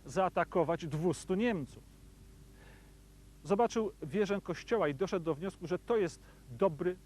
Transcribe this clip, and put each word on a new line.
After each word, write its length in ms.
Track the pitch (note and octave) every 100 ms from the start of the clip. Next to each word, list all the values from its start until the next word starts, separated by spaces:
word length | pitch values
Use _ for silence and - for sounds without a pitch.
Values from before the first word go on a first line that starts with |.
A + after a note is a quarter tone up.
zaatakować 840 | - E3+ F#3 F3+ E3 F#3+ D#3 E3 E3
dwustu 480 | D3 F3 D3+ -
Niemców. 600 | F#3 A#3+ F#3+ C3 - - - - - - - - - - - - - - - - -
Zobaczył 480 | D3+ G3+ A#3 A#3 A3 -
wieżę 380 | D3+ F3+ F#3+ G3
kościoła 480 | - D#3+ - A3+ D#3
i 60 |
doszedł 300 | C#3 F#3 F#3+
do 100 | D#3+
wniosku, 320 | C#3+ F#3+ - E3
że 120 | F3+
to 180 | - A#3
jest 240 | F3 - - - -
dobry 460 | A#2+ G3 D3 F3+ F3+